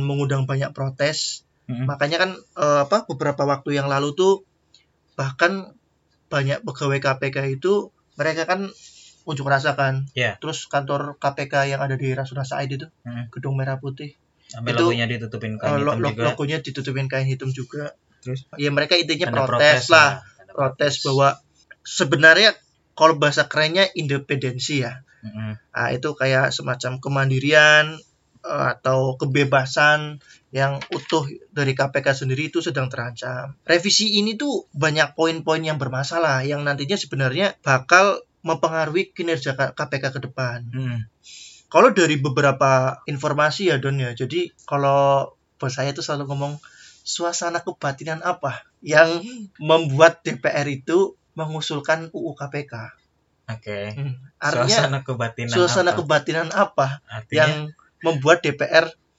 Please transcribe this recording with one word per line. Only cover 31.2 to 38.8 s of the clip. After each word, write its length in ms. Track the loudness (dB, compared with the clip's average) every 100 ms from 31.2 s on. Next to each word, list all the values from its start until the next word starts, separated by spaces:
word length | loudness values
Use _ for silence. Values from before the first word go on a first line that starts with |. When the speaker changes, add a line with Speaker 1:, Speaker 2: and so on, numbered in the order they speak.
| -2 -8 -12
Speaker 1:
dari 240 | -4 -2 0
K 160 | -2
P 80 | -2
K 80 | 0
sendiri 400 | 0 -2 -4 -4
itu 80 | -4
sedang 320 | -4 -4 -6
terancam. 640 | -6 -10 -10 -12 -10 -12 -10 0
Revisi 480 | 0 2 0 0 0
ini 160 | 0
tuh 320 | -2 -4 -4 -6
banyak 400 | -2 0 2 0
poin-poin 480 | 2 0 0 0 0
yang 160 | 0 -4
bermasalah 640 | -4 -4 -4 0 0 0
yang 240 | -2 -2 -2
nantinya 320 | -4 -2 -4
sebenarnya 560 | -4 -2 -2 0 -2 -2
bakal 640 | 0 0 4 4 6 2 -6 _
mempengaruhi 720 | -4 -2 0 0